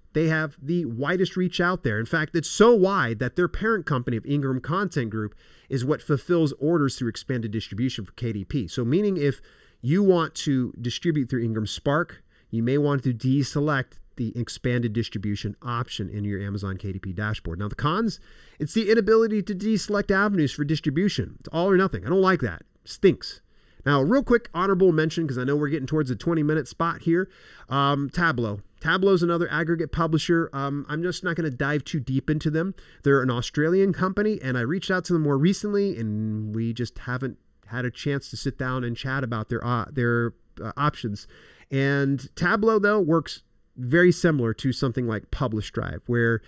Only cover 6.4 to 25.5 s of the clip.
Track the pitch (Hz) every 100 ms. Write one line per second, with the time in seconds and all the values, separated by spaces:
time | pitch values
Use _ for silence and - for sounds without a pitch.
6.4 | 156 - 147 170 139 - 120 - - 123
7.4 | 110 110 - 101 127 - 98 - 120 101
8.4 | 92 143 87 - 120 165 208 185 143 -
9.4 | - - _ _ 120 180 196 180 156 -
10.4 | - 131 123 - 117 - 175 151 123 127
11.4 | 117 110 104 - 147 147 175 - _ _
12.4 | _ 113 117 143 147 139 131 113 127 139
13.4 | 131 147 151 139 - - - - 110 120
14.4 | 113 - 127 123 120 107 110 107 104 101
15.4 | 101 - 120 120 120 - 98 104 101 98
16.4 | 101 98 98 92 104 92 95 87 107 107
17.4 | 85 82 104 - 147 180 226 - - -
18.4 | - - 147 220 202 226 196 226 226 214
19.4 | 190 185 208 220 - 202 202 190 208 196
20.4 | 143 - 143 151 156 139 202 - 95 -
21.4 | - - 190 185 190 95 101 190 190 185
22.4 | 117 82 - _ - - 196 123 - -
23.4 | _ _ _ - 135 143 143 262 - 240
24.4 | - 160 196 185 190 156 160 160 156 123
25.4 | 127